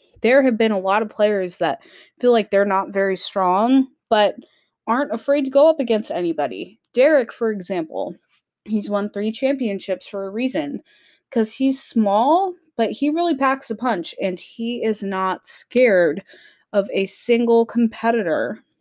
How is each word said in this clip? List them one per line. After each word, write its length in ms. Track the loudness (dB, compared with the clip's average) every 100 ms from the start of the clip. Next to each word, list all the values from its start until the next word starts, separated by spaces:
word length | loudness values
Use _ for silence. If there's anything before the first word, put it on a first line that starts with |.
| _ _
There 220 | 2 4
have 160 | 4 2
been 140 | 2
a 60 | 0
lot 240 | 0 0
of 60 | 0
players 500 | 0 0 0 -4 -2
that 220 | -2 -2 _ -20 -20 _
feel 140 | 2
like 180 | 2 4
they're 140 | 2
not 280 | 2 0 -2
very 240 | -2 0 0
strong, 680 | -2 0 2 2 4 4 2 _ _
but 240 | 2 2 0 -12 _ _ _ -4
aren't 260 | -2 -2
afraid 300 | -4 0 0
to 60 | 2
go 200 | 4 6
up 80 | 4
against 320 | 0 -2 -2
anybody. 680 | -4 -2 -2 -4 -4 -10 -14 _
Derek, 400 | 2 4 4 2
for 180 | -2 -4
example, 640 | -4 -6 -6 -4 -6 -8 -10 _ _ _ _
he's 260 | -6 -4 -2
won 200 | -4 -4
three 200 | -4 -4
championships 800 | -2 -2 -2 -2 -4 -6 -8 -8
for 160 | -10
a 60 | -8
reason, 520 | -4 -4 -4 -6 -8 -14 _ _ _ _
'cause 220 | -2 -2
he's 280 | -2 -2 -2
small, 760 | -4 -2 2 2 4 2 0 -6 _ -4
but 140 | -4
he 180 | -2 -2
really 280 | 0 0 0
packs 340 | 0 -2 -6
a 60 | -6
punch, 380 | -4 -4 -6 -6
and 200 | -6 -6
he 420 | -12 -10 -8 -4
is 200 | -4 -4
not 440 | -6 -4 -4 -4 -10
scared 800 | -14 -4 2 4 4 2 0 -8 -20 _ _ _
of 160 | -2 -2
a 140 | -2 -4
single 580 | -6 0 0 4 2 2
competitor. 920 | 0 0 0 -2 0 0 -2 -2 -6 _ _